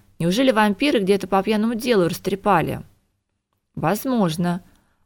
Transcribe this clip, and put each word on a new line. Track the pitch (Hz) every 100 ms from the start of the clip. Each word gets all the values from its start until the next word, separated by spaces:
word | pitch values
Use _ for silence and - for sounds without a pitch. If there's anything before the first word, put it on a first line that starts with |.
| _ _
Неужели | 165 190 269
вампиры | 220 214 196 277 254
где-то | 190 196 185
по | 196
пьяному | 190 214 226 233
делу | 240 220 165
растрепали?» | - - 196 208 185 143 120 - _ _ _ _ _ _ _ _
«Возможно. | - 151 208 269 247 185 156 175 175 - _ _ _